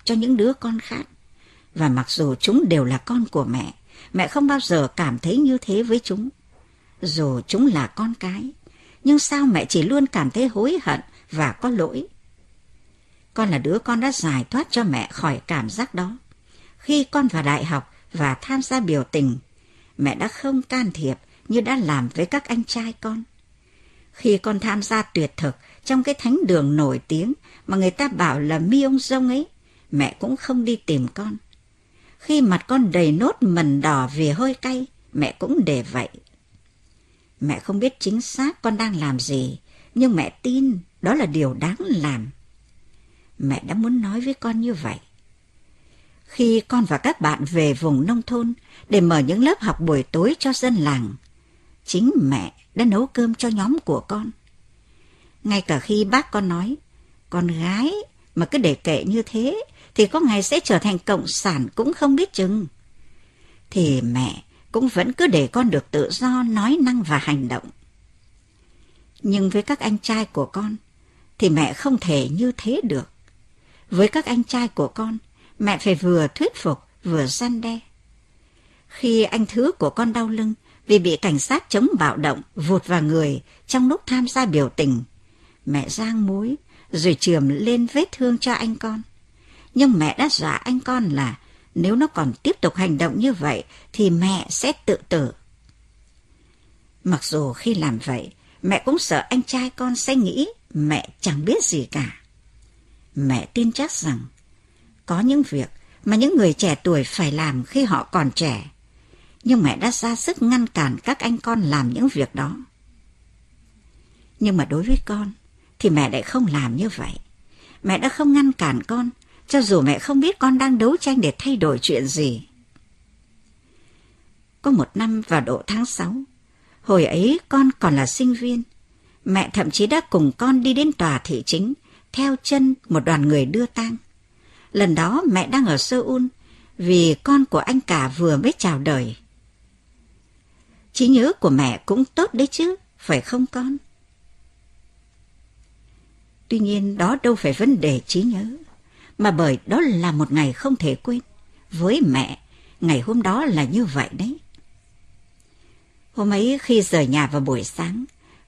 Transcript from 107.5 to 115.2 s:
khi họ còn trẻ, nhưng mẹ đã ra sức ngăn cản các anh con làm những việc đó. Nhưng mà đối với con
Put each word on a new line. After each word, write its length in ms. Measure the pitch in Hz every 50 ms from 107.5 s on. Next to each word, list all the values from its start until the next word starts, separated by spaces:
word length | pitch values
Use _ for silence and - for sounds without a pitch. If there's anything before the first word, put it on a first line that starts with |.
| 135 127 120
khi 200 | - - 269 277
họ 200 | 220 185 123 120
còn 260 | - - 185 151 139
trẻ, 400 | - - 165 151 123 104 - - - _ _ _ _ _ _ _ _ - - - - _ -
nhưng 180 | 226 254 240 175
mẹ 140 | 139 117
đã 140 | - - 233
ra 260 | 240 - - 233 233
sức 260 | 233 - - 359 - 233
ngăn 240 | 233 247 247 233
cản 300 | 226 - - 151 135 127 131 -
các 140 | - 277 -
anh 200 | - 240 233 226
con 240 | - 233 233 226 190
làm 300 | 147 147 147 131 120 123
những 160 | - 233 277
việc 260 | - 151 139 - -
đó. 220 | - 139 143 - - 262 - _ _ _ _ - _ _ _ _ _ _ _ _ _ _ _ _ _ _ _ _ _ _ _ _ _ _ _ _ _ _ _ _ -
Nhưng 160 | 214 208 190
mà 80 | 180 139
đối 180 | - 143 151 175
với 140 | 226 262 - -
con 280 | - 208 208